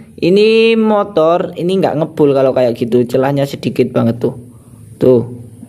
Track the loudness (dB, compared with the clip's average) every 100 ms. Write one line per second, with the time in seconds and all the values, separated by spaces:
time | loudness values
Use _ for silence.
0 | -20 -4 0 2 4 4 2 2 2 0
1 | 0 0 2 0 -2 -6 -4 0 0 -2
2 | -4 0 2 2 2 2 0 -2 0 0
3 | 0 0 0 -2 -4 -4 -6 -2 -2 0
4 | -2 -2 -4 -6 -16 -20 -20 -20 -18 -2
5 | 2 2 0 -10 -18 -20